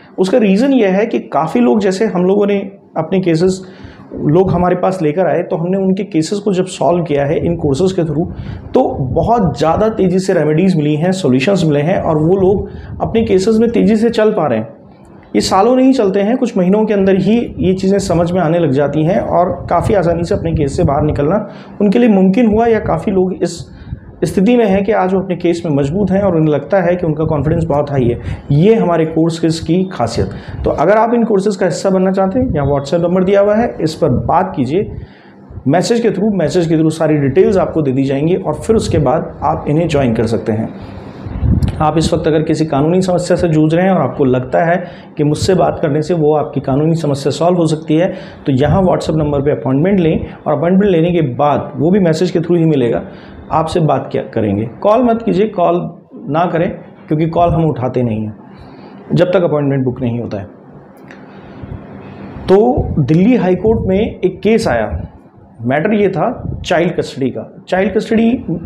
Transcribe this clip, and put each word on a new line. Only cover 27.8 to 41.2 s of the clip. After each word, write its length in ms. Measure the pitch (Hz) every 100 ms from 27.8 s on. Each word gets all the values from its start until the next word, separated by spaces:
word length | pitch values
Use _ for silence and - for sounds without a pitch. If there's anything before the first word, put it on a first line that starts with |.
| 139
हाई 140 | 139
है। 160 | 117 117 - - -
ये 220 | 143 196
हमारे 300 | 220 185 165
कोर्सेज 560 | 160 160 165 160 165 160
की 300 | - 180 185
खासियत। 380 | - 117 - 95 - - -
तो 60 | 135
अगर 220 | 139 160
आप 220 | 220 226
इन 100 | 233
courses 320 | 226 196 208 190
का 100 | 185
हिस्सा 240 | - 196
बनना 200 | 190 190
चाहते 300 | 190 190 254
हैं, 140 | 254
यहाँ 120 | 156 139
WhatsApp 360 | 143 139 170
number 220 | 175 185
दिया 160 | 190 202
हुआ 140 | 202
है, 220 | 208 233 -
इस 140 | 160
पर 140 | - 151
बात 440 | 117 - 160 190 156
कीजिए, 360 | 120 175 220 - - - - - - - 127
Message 320 | 170 185 233
के 80 | 226
through, 220 | 185 214
message 320 | 190 147 175 160
के 80 |
through 180 | 156 160
सारी 220 | 156 156
details 420 | 151 135 185 220 190
आपको 260 | 151 165
दे 100 | 139
दी 120 | 131
जाएंगी 300 | 135 139 160
और 200 | 190 165
फिर 220 | - - 220
उसके 220 | - 165
बाद 420 | 131 160 - -
आप 220 | 240 - -
इन्हें 200 | 151 170
ज्वाइन 260 | 143 127
कर 120 | 113 110
सकते 260 | 107 -
हैं। 220 | 110 127 - - - - -